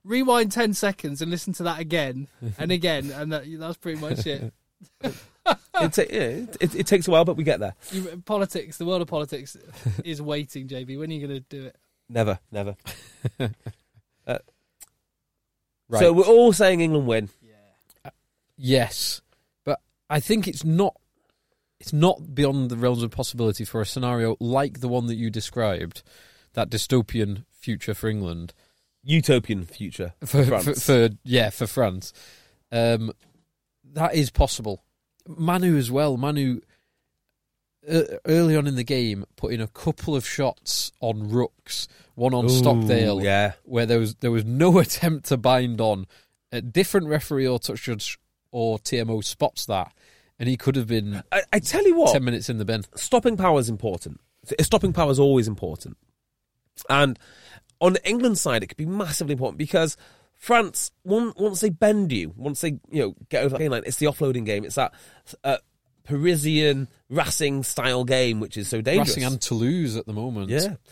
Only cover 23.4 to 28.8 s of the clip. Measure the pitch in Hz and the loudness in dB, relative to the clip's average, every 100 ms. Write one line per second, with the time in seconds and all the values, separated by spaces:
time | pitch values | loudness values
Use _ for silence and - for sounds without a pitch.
23.4 | 113 101 107 113 104 131 123 120 113 - | -2 -2 -4 -4 -4 -4 -2 0 0 -2
24.4 | 117 131 143 127 123 123 120 113 113 107 | 0 0 -2 -4 -4 -2 -2 -4 -4 -6
25.4 | - 123 110 87 85 - _ - - _ | -8 -2 -2 -2 -6 -12 _ -20 -20 _
26.4 | _ - 110 110 - 127 110 117 104 101 | _ -6 -4 -4 0 0 0 -2 -4 -4
27.4 | - _ - 107 - 104 110 107 90 85 | -12 _ -8 -8 -6 -6 -4 -4 -6 -8
28.4 | 85 - _ _ | -12 -16 _ _